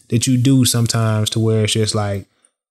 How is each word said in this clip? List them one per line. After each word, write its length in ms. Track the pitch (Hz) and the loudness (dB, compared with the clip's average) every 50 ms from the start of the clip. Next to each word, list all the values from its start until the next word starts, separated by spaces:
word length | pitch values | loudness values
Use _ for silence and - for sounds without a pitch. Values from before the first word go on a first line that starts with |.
| _ - | _ -4
that 180 | 117 120 - 135 | -2 0 0 2
you 100 | 127 123 | 0 2
do 260 | 120 139 135 131 123 | 2 4 4 4 2
sometimes 640 | 113 - 120 117 117 - 117 113 110 110 107 107 - | 2 0 0 -2 0 0 0 0 0 0 -2 -2 -2
to 100 | - 113 | -2 -2
where 240 | 110 110 110 110 107 | 0 0 2 0 0
it's 80 | 104 | 0
just 240 | - 113 107 104 - | 0 -2 -2 -2 -2
like, 300 | 107 104 101 101 98 98 - _ _ _ _ _ _ _ _ | -4 -4 -4 -6 -8 -10 -14 _ _ _ _ _ _ _ _